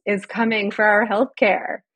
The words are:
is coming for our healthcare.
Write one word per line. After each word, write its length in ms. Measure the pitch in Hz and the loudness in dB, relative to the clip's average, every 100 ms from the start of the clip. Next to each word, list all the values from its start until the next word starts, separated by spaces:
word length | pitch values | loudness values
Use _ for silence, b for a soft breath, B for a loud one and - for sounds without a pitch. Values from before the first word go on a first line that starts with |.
| - | -6
is 200 | 202 - | -6 -6
coming 440 | 226 226 214 202 | -4 -2 -2 -4
for 140 | - | 0
our 240 | 214 208 220 | 2 4 2
healthcare. 720 | 208 269 - 214 - - - _ | 0 -2 0 0 2 -4 -12 _